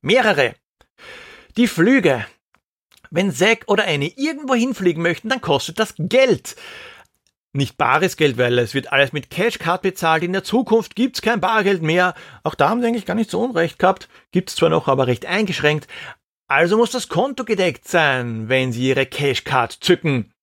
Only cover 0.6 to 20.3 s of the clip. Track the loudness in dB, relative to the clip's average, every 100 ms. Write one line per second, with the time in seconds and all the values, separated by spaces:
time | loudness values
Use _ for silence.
0.6 | _ _ _ _ -20 -20 -20 -20 _ 0
1.6 | 0 2 4 4 4 0 -4 _ _ _
2.6 | _ _ _ _ -6 -2 -2 2 2 2
3.6 | 0 0 2 -2 -4 -4 -4 -4 0 2
4.6 | 2 0 0 0 -2 -2 -4 -6 0 -2
5.6 | -2 -4 -6 -4 0 4 4 2 -2 -18
6.6 | -20 -20 -20 -20 -20 _ _ _ _ -4
7.6 | -4 _ 2 2 0 2 0 2 2 2
8.6 | 0 -4 0 2 2 -2 -8 -4 -4 -2
9.6 | -4 -2 -4 -2 0 0 0 -4 0 -2
10.6 | 2 0 0 -2 -2 -2 -2 0 0 2
11.6 | 2 0 2 2 2 -2 -18 -8 -8 0
12.6 | 0 2 -2 -2 -4 -2 -2 -2 -2 0
13.6 | -2 2 0 0 -8 -20 _ -4 -2 0
14.6 | 2 2 0 0 2 0 -2 -4 -2 0
15.6 | 0 0 -6 -18 -18 -20 _ _ _ 2
16.6 | 4 4 2 -2 -4 -2 -2 -4 -4 0
17.6 | 0 -2 -2 2 2 0 -4 -6 -2 0
18.6 | 0 -2 0 0 -2 -2 -2 -2 -2 -2
19.6 | -2 -4 -6 -4 -2 -2 -4